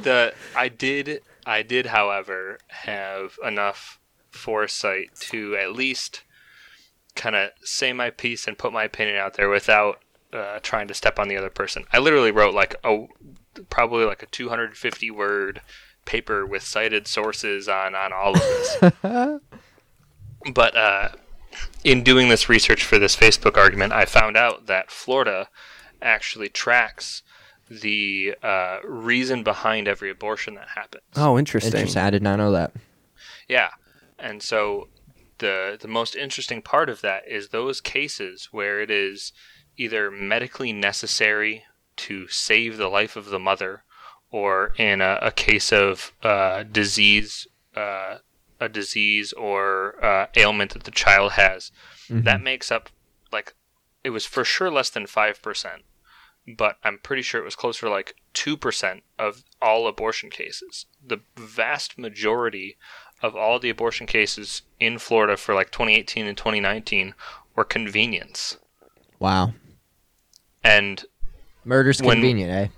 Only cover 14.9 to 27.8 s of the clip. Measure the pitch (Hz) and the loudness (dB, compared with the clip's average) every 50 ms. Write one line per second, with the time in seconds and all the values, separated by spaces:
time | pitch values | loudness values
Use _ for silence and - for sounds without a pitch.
14.9 | - - - 113 110 104 101 101 101 101 98 98 98 - - - - - - _ | -6 -6 -10 -10 -4 -2 -2 0 0 0 -2 -4 -6 -10 -16 -20 -20 -20 -20 _
15.9 | _ _ - - - 113 - - 110 101 98 95 98 95 - - - 104 110 113 | _ _ -12 -6 -6 -4 -4 -2 -4 -4 -2 -4 -6 -8 -6 -4 -4 -2 0 0
16.9 | 110 107 104 - - 113 107 110 104 - - 107 101 98 98 104 98 95 95 95 | 0 -2 -4 -4 -4 -2 -2 -2 -4 -4 -4 -4 -4 -4 -2 -2 -2 -2 -2 -2
17.9 | 95 95 95 95 92 92 98 101 - 180 554 539 508 494 480 523 622 523 - 175 | -2 -4 -4 -4 -2 0 0 2 4 4 2 2 0 -2 -2 -4 2 6 6 6
18.9 | - - - 190 233 247 254 285 302 285 _ _ - - _ _ _ _ _ _ | 6 4 -4 -4 -2 -2 -2 -2 -4 -6 _ _ -20 -20 _ _ _ _ _ _
19.9 | _ _ _ _ _ - - - - - - 143 127 127 117 113 - 117 110 104 | _ _ _ _ _ -20 -20 -20 -20 -14 -12 -4 4 4 4 4 4 4 4 4
20.9 | 98 98 101 104 - - _ - - - - - - - - - - - - 151 | 4 2 0 -4 -6 -8 _ -20 -20 -20 -20 -18 -14 -12 -12 -12 -8 -2 4 4
21.9 | 131 127 117 131 131 127 127 123 117 110 - - 117 113 - - 113 - - - | 4 6 8 8 8 8 8 8 6 6 6 6 6 6 6 6 4 2 4 4
22.9 | - 104 101 95 - - 117 113 104 - - 107 - 104 98 98 95 101 95 104 | 4 6 6 6 6 6 6 6 6 6 4 4 6 8 8 8 6 4 0 2
23.9 | 113 110 98 - - 120 110 107 104 110 120 120 110 - - - 98 92 92 - | 2 2 2 6 6 6 6 6 4 4 4 4 0 -2 -4 -2 -2 -2 -2 -4
24.9 | - - - - 127 135 127 110 98 92 98 - _ - - - - - - - | -12 -12 -4 0 0 2 2 2 0 -4 -6 -8 _ -20 -20 -20 -20 -20 -20 -20
25.9 | _ - - 117 110 107 - - - 113 107 98 - - - 123 120 123 117 107 | _ -6 0 0 0 0 0 -6 -8 -8 -8 -8 -6 -4 0 2 4 4 2 0
26.9 | - - - - - - - _ _ - - - _ _ _ - 117 107 | -4 -12 -14 -12 -12 -14 -16 _ _ -20 -20 -20 _ _ _ -20 -16 -8